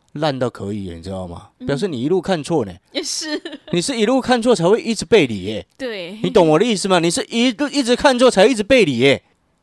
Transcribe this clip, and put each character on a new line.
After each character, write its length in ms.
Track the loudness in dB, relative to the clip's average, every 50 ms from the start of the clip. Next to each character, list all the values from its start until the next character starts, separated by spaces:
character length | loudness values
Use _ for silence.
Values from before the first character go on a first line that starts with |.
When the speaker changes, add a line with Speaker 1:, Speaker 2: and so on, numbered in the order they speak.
| _ _
Speaker 1:
烂 260 | -8 -4 -4 -4 -2 -2
到 100 | -4 -6
可 240 | -6 -8 -10 -8
以 160 | -8 -8 -8 -10
了， 40 | -12
你 80 | -12
知 80 | -12 -10
道 160 | -10 -10 -10
吗？ 220 | -10 -12 -16 -18 _ _ -12
Speaker 2:
嗯。 80 | -6
Speaker 1:
表 100 | -6 -4
示 120 | -4 -4 -6
你 120 | -4 -4
一 80 | -2 -2
路 140 | -2 -2
看 180 | -2 -2 -4 -4
错 240 | -4 -4 -2 -2 -4
呢。 80 | -4 -10 -18 _ _
Speaker 2:
也 100 | -10 -10
是。 400 | -8 -8 -8 -8 -8 -8 -8 -8 -8 -12 -16 -16 _ -6
Speaker 1:
你 100 | -6 -4
是 160 | -4 -4 -2 0
一 80 | 0
路 140 | 2 2 0
看 200 | 2 0 0 0
错 140 | 2 2 2
才 140 | 2 4 2
会 120 | 2 2
一 140 | 0 -4 -4
直 100 | -4 0
背 220 | 2 4 4 4
离 160 | 2 -2 -4
耶。 240 | -6 -6 -8 -8 -10 _ _
Speaker 2:
对。 400 | -12 -10 -10 -10 -10 -12 -12 -12 -6
Speaker 1:
你 80 | -4 0
懂 180 | 4 4 4 6
我 80 | 4 4
的 40 | 2
意 120 | 2 -2
思 100 | -2 0
吗？ 140 | 0 0 2
你 100 | 2 0
是 140 | -2 -2 -6
一 260 | -4 -2 0 0 0
路， 160 | 0 -2 -4
一 160 | -4 -2 -2
直 140 | 0 0 0
看 200 | 2 4 2 4
错 140 | 4 4 4
才 160 | 6 6 4
一 80 | 4 4
直 80 | 2
背 220 | 2 2 4 4 4
离 140 | 4 2 2
耶， 220 | 4 4 4 2 _ _ _ _ _ _ _ _